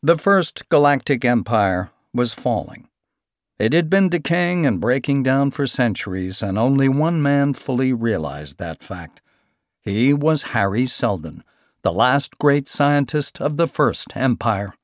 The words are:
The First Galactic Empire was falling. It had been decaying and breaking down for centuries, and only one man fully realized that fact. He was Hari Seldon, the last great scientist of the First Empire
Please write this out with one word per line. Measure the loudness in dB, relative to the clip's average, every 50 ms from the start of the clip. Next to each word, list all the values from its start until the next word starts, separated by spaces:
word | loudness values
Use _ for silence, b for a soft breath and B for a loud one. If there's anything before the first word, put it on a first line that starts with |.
| 4
The | 2 0
First | 2 4 2 2 2 2 -2 -6 -14 -6 _
Galactic | 2 4 4 4 4 2 0 -2 -2 0 2
Empire | 2 2 2 0 0 2 2 2 2 2 0 -4 -6 _ _ _ _ _
was | -2 -2 -2 -2
falling. | -6 -4 -2 -2 -2 -4 -8 -14 -20 -20 _ _ _ _ _ _ _ _ _ _ _ _ _ _ _
It | -2 2 2
had | 2 2 2
been | 2 2 2 2
decaying | 2 -2 -2 0 0 0 0 0 0 0 0
and | 0 0 0
breaking | 0 0 0 0 0 0 0 0 2
down | 2 2 2 0 0
for | 0 -2 -4
centuries, | -4 0 0 0 0 0 -2 -6 -6 -6 -4 -4 -6 -6 -6
and | -4 -2 0
only | 0 2 2 4 4 4 2
one | 2 2 0 0 0 0
man | 0 2 2 2 2 0 0
fully | -4 -4 -4 -2 0 0 0 0
realized | 0 0 0 0 0 -2 -4 -6 -8 -10 -12 -10
that | _ -8 -8 -8 -10 -12
fact. | -12 -12 -12 -12 -14 _ -20 _ _ _ _ _ _ _ _ _ _ _ _ _
He | -4 -2 0 2 2 2
was | 2 2 0 0 0 -2 -4 -2
Hari | 0 0 0 0 -2 -2
Seldon, | -2 -2 -4 -2 -2 -2 -4 -6 -10 -14 -14 -20 _ _ _ _ _ _ _ _
the | -2 0
last | 2 2 2 2 2 0 -4 -14 _
great | 2 2 2 2 0
scientist | -4 -2 0 2 2 2 2 0 0 -2 -4 -4 -4 -8 -6 -4
of | -4 0 0
the | -2
First | -2 2 0 0 0 0 -2 -10 -12 -6
Empire | -2 0 0 0 0 0 0 0 0 -2 -6 -10 _